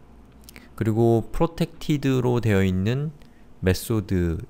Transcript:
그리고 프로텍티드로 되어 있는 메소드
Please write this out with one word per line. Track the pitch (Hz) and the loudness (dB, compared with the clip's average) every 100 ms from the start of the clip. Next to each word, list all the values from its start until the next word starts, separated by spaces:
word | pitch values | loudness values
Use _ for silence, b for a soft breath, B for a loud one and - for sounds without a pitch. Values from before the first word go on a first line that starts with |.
| - - - - B B B | -14 -20 -20 -20 B B B
그리고 | - 110 110 117 117 110 | -4 -2 2 4 4 0
프로텍티드로 | - 165 165 165 - - 147 135 131 123 120 | -2 -2 0 -6 -6 -4 -2 0 0 0 0
되어 | 110 98 | 2 2
있는 | 95 92 98 127 151 - B B B - | 2 2 0 -2 -4 -10 B B B -4
메소드 | 92 92 - 110 92 95 87 78 - | 0 0 0 -2 0 0 0 -2 -8